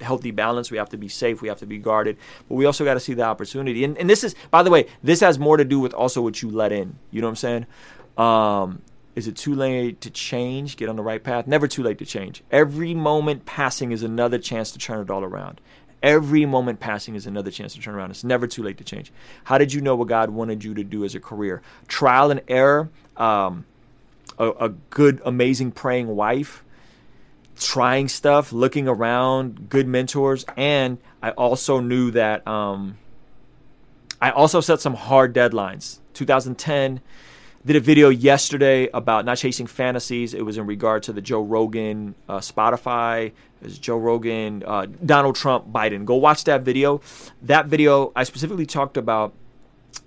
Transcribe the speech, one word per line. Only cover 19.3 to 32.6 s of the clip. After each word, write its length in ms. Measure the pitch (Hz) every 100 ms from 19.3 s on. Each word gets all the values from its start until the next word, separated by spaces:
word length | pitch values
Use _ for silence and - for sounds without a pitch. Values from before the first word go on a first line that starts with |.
| -
How 140 | - 135
did 160 | 143
you 80 | 143
know 140 | 139 123
what 120 | 117
God 220 | 113 110
wanted 340 | 110 113 107
you 80 | 107
to 100 | 107
do 220 | 98 107
as 100 | 101
a 60 | 87
career? 400 | - 104 101 90 - - -
Trial 420 | - 143 127 147
and 100 | 139 -
error, 400 | 127 135 147 156 - _ -
um, 480 | 113 104 95 87 - _ _ _ _ _ - -
a, 100 | 113
a 200 | - 113
good, 500 | 87 - - 147 131 -
amazing 460 | 123 127 127 127
praying 360 | - 135 123 117
wife, 560 | 104 107 131 143 - - - - _ - - - _ _ -
trying 500 | - 135 123 131 139
stuff, 420 | - 147 143 143
looking 380 | 117 131 147 135
around, 800 | 110 117 123 131 131 131 107 101
good 180 | 139 127
mentors, 600 | 127 131 143 135 135 - -
and 400 | 143 143 127 123 _ _
I 100 | 113
also 480 | - 123 127 - 135
knew 320 | 123 127 123
that, 340 | 117 110 107 -
um, 480 | 107